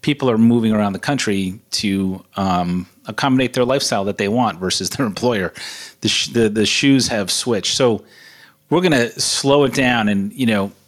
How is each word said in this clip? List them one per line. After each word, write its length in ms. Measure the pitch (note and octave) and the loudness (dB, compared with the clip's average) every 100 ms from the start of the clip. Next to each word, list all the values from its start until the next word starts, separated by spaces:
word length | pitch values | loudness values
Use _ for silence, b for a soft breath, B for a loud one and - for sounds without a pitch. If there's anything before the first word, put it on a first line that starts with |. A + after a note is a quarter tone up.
people 280 | - C#3+ C3 | -2 0 2
are 80 | A2 | 4
moving 360 | A#2 A#2 A2+ | 4 4 2
around 180 | G#2+ G#2 | 0 0
the 80 | F#2+ | -2
country 640 | - C#3+ - G2 F#2+ F#2+ _ | -4 -2 -2 -2 -4 -8 _
to, 520 | - G#2 G2 F#2+ F#2+ - - | -4 -2 0 -2 -4 -10 -4
um, 520 | F#2+ F2+ F2 F2+ F2+ _ - | 0 0 0 -4 -6 _ -12
accommodate 480 | G#2+ C#3+ C3 B2 | -4 0 2 0
their 120 | B2+ B2 | 0 0
lifestyle 380 | C#3 - A2 | 0 0 -2
that 140 | G2 G2 | -2 -2
they 100 | G2+ | 0
want 320 | A#2 A2+ E2+ | 0 0 -2
versus 300 | F#2 - F#2 | -4 -4 -6
<laughs> 20 | |
their 140 | - B2 | -4 -4
employer. 480 | F#2 A#2+ A2 F2+ B B B B B | 0 -2 0 -4 B B B B B
The 80 | G#2+ | -2
sh-, 180 | - - | -2 -2
the, 220 | A#2+ G#2+ | 2 2
the 160 | G#2+ G2+ | 2 0
shoes 420 | - C#3 C3+ - | 2 4 4 2
have 240 | A2+ F#2+ | -2 -2
switched. 420 | - B2 A2+ - | -4 -2 -2 -2
So 300 | - B2+ G#2+ B B B B B B _ | 2 2 2 B B B B B B _
we're 120 | D#3 | 0
gonna 280 | F3+ C#3 A#2 | 2 2 0
slow 520 | C#3 - - C#3 C#3+ | -2 -4 -2 2 4
it 100 | C3+ | 4
down 360 | C#3 B2+ A#2+ G#2 | 2 2 2 0
and, 240 | G2+ G2+ | 0 -4
you 120 | B2 A#2+ | -2 0
know 260 | G#2 G2 - | 0 -2 -8